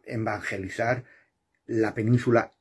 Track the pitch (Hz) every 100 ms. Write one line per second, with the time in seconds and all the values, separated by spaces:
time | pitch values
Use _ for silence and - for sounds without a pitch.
0 | - 120 110 104 - 98 95 - 117 123
1 | - _ _ _ _ _ - 113 107 110
2 | 110 120 123 113 - _